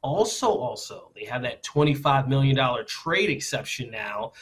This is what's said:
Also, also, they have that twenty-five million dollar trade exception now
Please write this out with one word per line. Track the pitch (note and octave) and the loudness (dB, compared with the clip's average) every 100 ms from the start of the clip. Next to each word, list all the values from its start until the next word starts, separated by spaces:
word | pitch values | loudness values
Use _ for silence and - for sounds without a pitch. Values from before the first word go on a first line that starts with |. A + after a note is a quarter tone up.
Also, | C3+ D#3+ A3 - B3 | -2 0 0 2 0
also, | F3 B2+ A2 - G2+ - - | 0 -2 -6 -12 -14 -18 -16
they | G#2+ | -8
have | B2 | -6
that | B2 A2+ | -6 -8
twenty-five | - D3 D3+ C#3 C#3+ C#3 C3+ | -4 2 2 4 2 2 4
million | C3+ C#3 C3 | 4 4 4
dollar | C3 A#2+ | 2 0
trade | A2+ - - F3+ G#3 | -4 -8 -2 0 2
exception | - - B2 G#2+ - A2+ | 0 -4 -6 -6 -8 -8
now | A2+ G#2 G#2 A2 - | -8 -8 -6 -8 -10